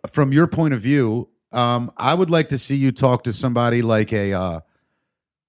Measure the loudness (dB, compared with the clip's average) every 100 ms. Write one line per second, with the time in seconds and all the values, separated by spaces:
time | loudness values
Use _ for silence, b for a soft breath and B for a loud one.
0 | -6 0 2 4 2 2 0 0 0 0
1 | 0 -2 -6 _ _ -2 0 -2 -4 -4
2 | 0 0 2 2 0 -4 -4 0 0 2
3 | 2 2 -2 -4 -2 0 0 0 2 0
4 | 0 -2 -2 -2 -4 -6 -12 _ _ _
5 | _ _ _ _